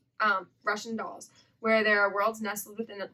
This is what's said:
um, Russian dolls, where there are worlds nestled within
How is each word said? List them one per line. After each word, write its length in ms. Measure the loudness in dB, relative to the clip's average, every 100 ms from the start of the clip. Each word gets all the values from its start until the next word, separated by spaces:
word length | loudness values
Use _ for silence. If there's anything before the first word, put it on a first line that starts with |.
| _ -2
um, 280 | 0 0 -2 _
Russian 320 | -4 -4 -4 -8
dolls, 340 | -8 -12 -18 _ _ _
where 220 | 2 4
there 160 | 6 4
are 120 | 4
worlds 280 | 4 0 0
nestled 380 | -6 -6 -10 -10
within 240 | -8 -8 -10